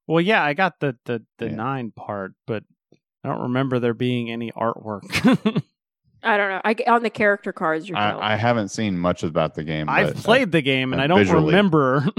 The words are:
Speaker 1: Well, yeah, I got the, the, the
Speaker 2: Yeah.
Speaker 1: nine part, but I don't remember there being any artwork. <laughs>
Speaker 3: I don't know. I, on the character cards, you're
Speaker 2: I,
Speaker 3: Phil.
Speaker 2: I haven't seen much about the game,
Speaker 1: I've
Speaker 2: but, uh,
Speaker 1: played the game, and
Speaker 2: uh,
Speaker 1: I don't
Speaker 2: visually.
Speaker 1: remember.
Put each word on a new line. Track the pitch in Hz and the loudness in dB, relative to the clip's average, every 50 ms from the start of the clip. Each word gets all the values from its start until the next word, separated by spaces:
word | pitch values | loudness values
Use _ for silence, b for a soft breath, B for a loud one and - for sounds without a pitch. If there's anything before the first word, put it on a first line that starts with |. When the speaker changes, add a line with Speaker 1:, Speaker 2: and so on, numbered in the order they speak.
| - | -6
Speaker 1:
Well, | - 160 165 | 0 0 2
yeah, | 175 202 226 190 151 | 2 4 2 2 2
I | 147 143 | 0 0
got | 165 190 175 - - | 0 -2 -2 -2 -2
the, | 151 139 117 _ - | -4 -4 -4 _ -6
the, | - 120 110 117 _ _ | -6 -6 -6 -6 _ _
the | - 117 | -8 -8
Speaker 2:
Yeah. | 110 107 | -6 -6
Speaker 1:
nine | 110 117 135 139 131 120 107 - | -4 -4 -4 -4 -6 -8 -10 -12
part, | - - - 104 101 95 95 - _ - | -14 -10 -10 -8 -8 -8 -10 -12 _ -8
but | - 113 104 - _ _ _ _ _ _ _ _ _ _ _ - | -6 -6 -6 -8 _ _ _ _ _ _ _ _ _ _ _ -8
I | 143 | -6
don't | 139 110 - | -6 -4 -4
remember | 123 123 131 139 131 127 120 | -2 0 0 0 0 0 0
there | 120 120 113 | 0 0 -2
being | 117 123 123 123 120 117 117 | 0 -2 -2 0 -2 -4 -6
any | 117 120 117 113 | -6 -8 -8 -8
artwork. | - - 113 117 - - 110 110 104 98 - - - | -6 -4 -4 -4 -4 -4 -8 -10 -10 -10 -10 -6 -6
<laughs> | - - 247 226 - - 220 - 135 - _ _ _ _ _ _ _ _ _ _ _ - | 2 2 2 2 2 0 -2 -2 -2 -6 _ _ _ _ _ _ _ _ _ _ _ -2
Speaker 3:
I | 226 208 | 0 0
don't | 202 202 196 | 2 0 -2
know. | 190 180 - | -4 -2 -2
I, | 208 226 233 - 240 | -2 -2 0 2 2
on | 233 233 233 | 2 2 2
the | 214 | -2
character | - - 214 202 202 - - 196 - | -2 2 2 2 2 0 -2 -10 -6
cards, | - 185 160 160 160 156 | -2 -2 0 0 -2 -4
you're | - 165 | -4 -2
Speaker 2:
I, | 104 104 104 | 0 0 0
Speaker 3:
Phil. | 101 104 | 0 0
Speaker 2:
I | 101 107 107 | 0 0 0
haven't | 104 117 120 120 113 101 95 | 2 2 2 2 2 0 -4
seen | - 113 110 104 92 87 | -4 -4 -2 -2 0 0
much | 87 90 85 - - | 0 0 0 0 -4
about | 82 76 82 78 76 - | -2 0 0 -2 0 -2
the | 85 76 | -6 -6
game, | 80 78 76 78 | -4 -4 -4 -4
Speaker 1:
I've | - 139 180 202 | 0 0 0 0
Speaker 2:
but, | - - | 0 -4
uh, | - - | -4 0
Speaker 1:
played | 208 233 277 254 175 | 2 2 2 2 2
the | 160 165 | 0 0
game, | 127 135 135 131 131 131 | 2 2 0 0 0 -2
and | 127 123 | -2 0
Speaker 2:
uh, | 139 | 2
Speaker 1:
I | |
don't | 151 180 208 | 4 4 4
Speaker 2:
visually. | 202 185 170 160 156 | 6 6 4 4 4
Speaker 1:
remember. | 156 170 202 208 185 156 151 139 127 131 147 131 202 - | 4 4 4 4 4 4 4 4 4 2 2 0 0 -2